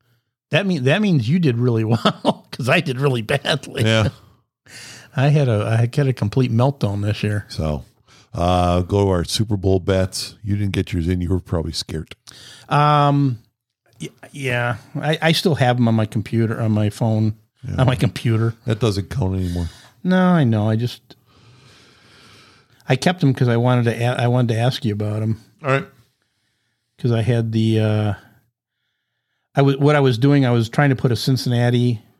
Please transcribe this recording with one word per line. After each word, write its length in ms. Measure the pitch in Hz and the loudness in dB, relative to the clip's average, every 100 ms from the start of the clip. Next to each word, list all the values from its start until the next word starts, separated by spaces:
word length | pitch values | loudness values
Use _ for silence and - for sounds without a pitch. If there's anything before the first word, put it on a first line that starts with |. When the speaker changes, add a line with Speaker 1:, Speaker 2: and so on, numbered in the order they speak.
| _ _ _ _ - | _ _ _ _ -4
Speaker 1:
That 140 | 151 196 | -2 0
mean, 200 | 165 127 | 0 0
that 160 | 185 | 2
means 260 | 208 151 110 | 2 0 2
you 100 | 185 | 0
did 180 | 151 117 | 2 0
really 260 | 123 113 | 0 0
<laughs> 0 | |
well, 640 | 110 113 - - - - _ | 0 0 0 -2 -4 -4 _
'cause 180 | - 120 | -6 0
I 100 | 175 | 0
did 220 | 180 127 | 0 -2
really 200 | 143 123 | -2 -2
badly. 600 | 107 143 - 151 - - | -2 -4 -2 -4 -6 -2
Speaker 2:
Yeah. 280 | 110 110 107 - _ _ _ _ _ - - - - | 0 2 0 -4 _ _ _ _ _ -20 -20 -20 -8
Speaker 1:
I 140 | - 143 | 0 2
had 220 | 151 127 | 2 2
a, 160 | 104 110 | 0 0
I 100 | 113 117 | 0 0
had 140 | 147 139 | 0 -2
a 60 | |
complete 400 | 123 104 135 123 | -2 -2 0 0
meltdown 480 | 113 135 139 104 101 | 2 0 0 -4 -4
this 180 | 104 101 | -4 -4
year. 220 | 104 104 - | -4 -4 -8
Speaker 2:
So, 340 | - 78 73 - _ _ - _ | -6 -4 -4 -8 _ _ -20 _
uh, 500 | - 87 90 90 90 | -2 2 2 4 2
go 200 | 87 101 | 2 2
to 60 | 98 | 2
our 140 | 90 82 | 0 -2
Super 320 | - 107 101 | -4 -2 -2
Bowl 240 | 95 92 | 0 0
bets. 560 | 87 95 92 - - - | 2 0 0 -4 -12 -10
You 140 | 101 101 | -6 -4
didn't 160 | 101 | -2
get 220 | 95 90 | -2 -4
yours 160 | 92 82 | -2 -2
in. 100 | 92 | -2
You 120 | 87 | -2
were 100 | 92 | -4
probably 320 | - 87 82 | -2 -4 -4
scared. 420 | - - 78 - - - - - - - | -8 -8 -10 -10 -16 -20 -20 -20 -18 -4
Speaker 1:
Um, 680 | 147 147 147 147 143 139 117 _ _ _ _ _ - | 0 2 4 2 2 0 -2 _ _ _ _ _ -16
y-, 80 | 151 - - | -16 -16 -20
yeah, 460 | 147 131 123 120 117 - 139 | -8 -4 -2 -2 -4 -10 -6
I, 220 | 147 165 | -4 0
I 100 | 160 | 2
still 220 | 160 185 139 | 2 2 2
have 220 | 123 123 | 2 4
'em 100 | 117 | 2
on 60 | 110 | 2
my 100 | 107 | 0
computer, 540 | 110 - 113 113 117 | -4 -2 0 0 0
on 100 | 110 | 0
my 180 | 107 104 | 0 0
phone, 460 | - 117 110 110 107 _ _ 123 | 0 0 0 0 -4 _ _ -6
Speaker 2:
Yeah. 80 | 98 | -2
Speaker 1:
on 60 | 123 | 0
my 80 | 120 | 0
computer. 600 | 135 - 123 110 113 - - | -2 -2 -2 0 0 -4 -6
Speaker 2:
That 140 | 110 | -2
doesn't 300 | 117 95 95 | 0 -2 -4
count 260 | - 95 95 | -4 -2 -2
anymore. 340 | 90 87 85 - - _ | -2 -4 -4 -8 -20 _
Speaker 1:
No, 140 | 180 185 185 | 0 2 4
I 160 | 170 123 | 4 4
know. 240 | 107 107 | 2 2
I 60 | 110 | 0
just, 380 | 120 - - - _ _ - - - - _ _ _ - - - - _ _ _ - | -2 -8 -20 -20 _ _ -20 -20 -20 -20 _ _ _ -20 -20 -20 -20 _ _ _ -2
I 80 | 135 | 0
kept 260 | 180 180 | 0 0
'em 100 | 143 | 0
'cause 160 | 120 123 | 2 2
I 80 | 117 | 2
wanted 260 | 123 123 117 | 2 2 0
to 160 | 117 | 0
a-, 140 | 120 127 | -2 0
I 40 | 120 | 0
wanted 260 | 123 120 | 2 0
to 60 | 113 | 0
ask 240 | 123 - 110 | -2 -2 -4
you 80 | |
about 280 | 104 107 110 | -4 -4 -4
'em. 180 | 110 107 - _ | -4 -6 -10 _
Speaker 2:
All 80 | 147 | -2
right. 140 | 135 - _ _ _ _ _ _ _ _ _ _ _ | -2 -4 _ _ _ _ _ _ _ _ _ _ _
Speaker 1:
'Cause 140 | 123 | -2
I 100 | 113 | 0
had 300 | 110 117 113 | 0 0 0
the, 280 | 110 110 110 | 0 2 2
uh, 320 | 107 107 107 104 - _ _ _ _ _ _ _ _ _ _ _ _ | 2 0 -2 -4 -12 _ _ _ _ _ _ _ _ _ _ _ _
I 60 | 143 | 0
w-, 180 | 139 135 | 2 4
what 200 | 143 147 | 4 4
I 20 | |
was 180 | 135 113 | 2 2
doing, 280 | 139 143 127 | 2 4 4
I 60 | |
was 180 | 120 110 | 2 0
trying 200 | - 143 | 0 0
to 40 | 123 | 2
put 160 | 127 | 0
a 40 | 113 | -2
Cincinnati, 840 | - 127 127 120 120 120 123 107 - _ | -2 -2 0 0 2 2 0 -2 -8 _